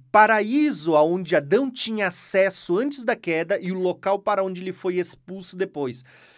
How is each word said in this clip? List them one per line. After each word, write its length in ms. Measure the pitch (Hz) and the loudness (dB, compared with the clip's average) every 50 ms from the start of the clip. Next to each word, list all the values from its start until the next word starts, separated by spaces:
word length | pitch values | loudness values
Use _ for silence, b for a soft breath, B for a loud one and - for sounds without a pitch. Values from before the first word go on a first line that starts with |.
| - _ | -12 _
paraíso 840 | - 208 214 214 220 214 214 214 254 294 302 302 226 160 156 165 156 | 6 6 6 8 6 2 2 0 2 2 2 2 0 -2 -2 2 4
aonde 400 | 151 151 160 175 190 185 151 175 | 4 4 4 2 -2 -2 0 0
Adão 360 | 151 143 139 180 240 277 269 | 0 2 2 2 2 2 0
tinha 380 | 254 - - 220 220 214 202 180 | -4 -6 -6 -6 -4 -2 -2 -2
acesso 680 | 175 - - - - 190 190 196 185 - - - 175 196 | -4 -4 -6 0 2 2 2 2 0 -2 -2 -2 0 0
antes 260 | 262 285 277 269 226 | 0 -2 -4 -4 -4
da 120 | 240 226 | -4 -4
queda 440 | - - 175 160 160 165 165 202 - | -4 -4 -4 -2 -2 -2 -2 -2 -4
e 120 | 185 180 | -2 -4
o 80 | 190 185 | -4 -2
local 400 | 180 180 175 - - 196 196 202 | -2 -2 -2 -2 -2 -2 -2 -2
para 240 | 196 214 208 190 196 | 0 -2 -2 0 -2
onde 180 | 190 185 180 | -4 -6 -8
ele 100 | 185 185 | -8 -10
foi 280 | 175 - - 185 180 180 | -10 -6 -4 -4 -2 -2
expulso 580 | 175 175 - - _ - 185 196 180 - - 180 | -4 -4 -8 -12 _ -16 -14 -12 -10 -12 -6 -6
depois. 460 | 190 190 - 151 143 131 117 - - b b b b b b | -8 -6 -4 -6 -6 -6 -6 -10 -16 b b b b b b